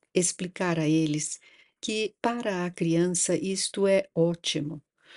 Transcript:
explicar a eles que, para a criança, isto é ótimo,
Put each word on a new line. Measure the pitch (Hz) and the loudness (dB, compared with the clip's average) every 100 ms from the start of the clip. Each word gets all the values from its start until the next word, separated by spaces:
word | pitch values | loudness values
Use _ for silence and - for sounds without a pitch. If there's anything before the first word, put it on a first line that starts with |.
| _ | _
explicar | - 175 - 175 - 185 165 | 0 0 -2 -8 -4 -2 0
a | 151 | 2
eles | 160 156 151 - - - - _ _ | 4 2 0 -4 -8 -16 -20 _ _
que, | - 214 214 - | -4 -2 -4 -2
para | 233 240 226 185 175 | -4 -2 -2 -2 -4
a | |
criança, | 175 170 165 175 175 - 175 | -2 2 2 2 2 0 0
isto | 190 190 - - 196 | -2 -4 -4 0 2
é | 196 - - | 2 2 2
ótimo, | 170 170 - - 147 160 - _ _ | 2 0 -4 -4 -6 -8 -14 _ _